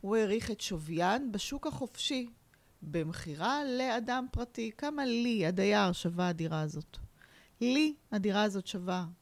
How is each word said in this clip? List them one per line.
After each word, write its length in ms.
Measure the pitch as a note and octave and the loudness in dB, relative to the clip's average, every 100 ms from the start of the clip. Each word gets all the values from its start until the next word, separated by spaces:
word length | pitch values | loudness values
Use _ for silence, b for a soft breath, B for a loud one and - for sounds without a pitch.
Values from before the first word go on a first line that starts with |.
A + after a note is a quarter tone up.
הוא 160 | G3 A3 | 2 2
העריך 340 | G#3+ G#3+ - | 4 2 -2
את 100 | G#3+ | -6
שוויין 720 | - F3 D#3 E3 F3 A3+ C#4 | -4 -6 -4 0 2 2 0
בשוק 340 | G3+ - C#4 D#4 | -4 -4 -4 -6
החופשי, 640 | C3 B3+ - - C4+ A#3+ A#3 _ b b _ | -4 -8 -4 -2 -2 -4 -12 _ b b _
במכירה 800 | D#3 D#3+ D#3+ E3+ - D3 F#3 C#4+ | -6 -2 -2 -4 -8 -2 0 0
לאדם 600 | C#4+ B3 B3+ A#3 A3+ B3+ B3+ | 0 0 0 0 0 -2 -2
פרטי. 380 | - A#3+ - A3+ - | -4 -6 -6 -6 -4
כמה 260 | D4 D4+ | -4 -2
לי, 420 | C4+ A#3 A#3+ A3+ E3 | 0 2 2 4 2
הדייר, 460 | F3+ G3 G#3 G3 | 4 4 6 4
שווה 360 | F3+ F3 F3 F3+ | 2 -2 0 0
הדירה 320 | E3 D#3+ D#3 | 0 -2 0
הזאת? 360 | D#3 D3+ D#3 - - - B B B _ | -2 -4 -10 -12 -14 -16 B B B _
לי 340 | A#3+ C4+ D#4 D4 _ | 2 4 4 0 _
הדירה 300 | G#3+ G3+ G3+ | 0 2 4
הזאת 240 | G#3+ G3 F#3 | 2 0 -4
שווה 380 | G3 F3+ F#3 E3+ F3 | -6 -2 -2 -2 -10